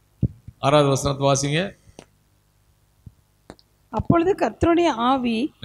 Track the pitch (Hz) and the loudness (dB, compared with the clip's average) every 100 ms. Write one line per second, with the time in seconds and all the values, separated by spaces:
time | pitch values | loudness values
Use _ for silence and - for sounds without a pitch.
0 | _ - - - - - 131 151 139 135 | _ -6 -6 -6 -20 -6 0 2 2 0
1 | 143 135 139 135 143 151 196 - _ - | -2 -2 0 0 -2 -4 -6 -12 _ -20
2 | - _ _ _ _ _ _ _ _ _ | -20 _ _ _ _ _ _ _ _ _
3 | - _ _ _ - - _ _ _ 233 | -20 _ _ _ -20 -20 _ _ _ -4
4 | - 339 339 403 277 - 330 339 339 226 | 2 2 2 0 -2 -2 0 2 0 0
5 | 240 269 240 226 294 - | 0 0 -2 -4 -4 -2